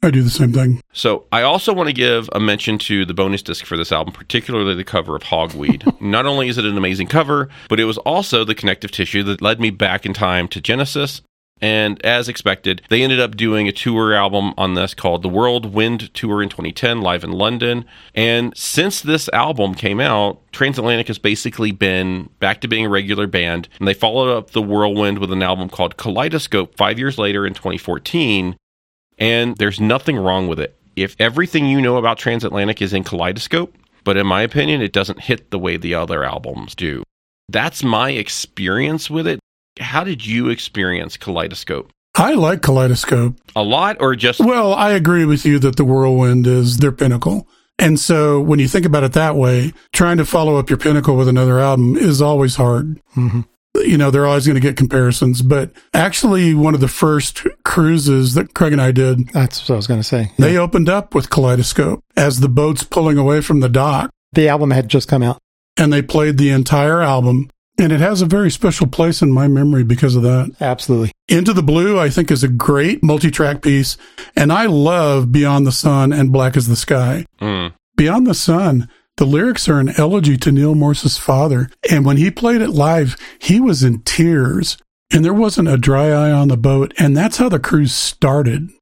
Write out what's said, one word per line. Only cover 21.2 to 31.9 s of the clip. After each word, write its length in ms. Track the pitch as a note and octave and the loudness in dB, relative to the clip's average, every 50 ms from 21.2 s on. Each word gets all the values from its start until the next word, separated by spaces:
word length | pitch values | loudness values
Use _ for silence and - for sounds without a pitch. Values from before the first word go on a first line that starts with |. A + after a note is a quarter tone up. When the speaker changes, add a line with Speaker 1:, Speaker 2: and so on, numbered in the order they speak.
| - G#2 G#2 G#2+ - B2 - - A2+ G#2+ | -2 -4 -4 -2 -6 -10 -6 -4 -6 -6
Speaker 2:
been 580 | G2 F#2 - F#2+ F#2 F#2 F#2 F#2 F#2 F#2 F2 - _ _ | -4 -2 -2 -2 0 -2 -2 -4 -6 -8 -10 -14 _ _
back 200 | - F#2+ G#2+ - | -4 -4 -4 -4
to 60 | - A#2+ | -6 -6
being 180 | A2+ A2 A2 | -4 -4 -2
a 40 | G#2+ | -2
regular 360 | G2+ G2 G2 G2 G2+ G2 G#2 | -2 -2 -2 -4 -4 -4 -4
band. 440 | G2 F2 F#2+ F2 E2+ E2+ F2 F2 - _ - | -4 -2 -4 -2 -2 -4 -6 -8 -12 _ -6
And 80 | F#2+ G2 | -4 -4
they 60 | G2 | -2
followed 420 | - A#2 A2+ A2 B2+ C3 B2+ B2 A2+ | 0 0 -2 0 0 0 0 -2 -4
up 140 | G#2 - | -6 -6
The 100 | - A2+ | -6 -6
Whirlwind 580 | G#2+ G2+ G2+ G#2 G#2 G#2 G2+ G2+ G#2 G2+ G2+ G2+ | -4 -2 0 0 0 0 0 0 -2 -2 -2 -4
with 120 | G2 F#2 | -6 -6
an 100 | F#2+ F#2+ | -4 -2
album 280 | F#2+ F2+ F#2 F#2 F#2 F#2 | -2 -2 -2 -4 -6 -12
called 260 | - - F#2 F2 - | -6 -6 -6 -6 -6
Kaleidoscope 800 | - - A#2+ F#2+ G2+ C3+ E3 D#3+ D#3 C#3 - - G#2 F#2 - _ | -8 -10 -8 -4 -4 -4 -4 -4 -6 -6 -4 -4 -4 -4 -4 _
five 240 | - G2+ G2+ A2 A2+ | -2 -2 -2 -2 -4
years 180 | B2+ C#3 C3 A#2 | -6 -6 -4 -4
later 300 | G#2+ G2+ G2+ G2+ G2+ G2 | -4 -4 -2 -2 -4 -4
in 60 | F#2+ | -6
twenty 240 | - - F#2+ F2+ - | -8 -8 -8 -8 -8
fourteen. 800 | - - F2 - - - - E3+ D#3+ B2+ G#2+ G2 F#2 F2+ F2+ _ _ _ _ _ _ _ _ _ _ _ _ _ | -8 -8 -8 -8 -8 -6 -4 -2 -2 0 -2 -2 -2 -4 -8 _ _ _ _ _ _ _ _ _ _ _ _ _
And 380 | A2 A2+ A#2 A#2 A#2 A#2+ A#2+ G#2 | -2 0 0 0 -2 -4 -4 -2
there's 220 | G#2+ G2+ G2 G2 | -4 -4 -2 -2
nothing 380 | G#2+ A2 A#2 C3+ - - D3+ A#2 | -2 0 0 0 0 -2 -4 -2
wrong 300 | F#2+ F#2 F#2 F#2+ F#2 F2+ | 0 0 0 0 -2 -4
with 120 | E2 D#2 | -4 -6
it. 180 | D2+ - _ _ _ _ _ | -6 -10 _ _ _ _ _
If 200 | - F#2+ G2 - _ | -6 -6 -6 -2 _
everything 480 | A2 A#2 A#2 C#3+ F3 F3 - E3 D3 C#3 | -2 -2 0 -2 -4 -2 -2 -2 0 0
you 140 | C3+ C#3 | 0 0
know 160 | C3 B2 | 0 0